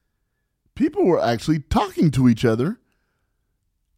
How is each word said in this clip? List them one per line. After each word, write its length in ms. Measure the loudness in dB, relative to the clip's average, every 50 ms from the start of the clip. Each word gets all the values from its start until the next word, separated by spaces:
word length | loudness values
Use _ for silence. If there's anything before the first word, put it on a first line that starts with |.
| _ _ _ _ _ _ _ _ _ _ _ _ _ _ -8
people 300 | -4 -4 -4 -2 0 0
were 160 | 2 2 2
actually 400 | 0 0 -2 -2 -2 -2 -2 -2
talking 500 | -2 -4 -2 -2 -2 -2 -2 0 0 0
to 180 | 2 2 2 2
each 160 | 2 2 2
other 360 | 0 0 0 -2 -4 -6 -8 _ _ _ _ _ _ _ _ _ _ _ _ _ _ _ _ _ _ _ _ _ _ _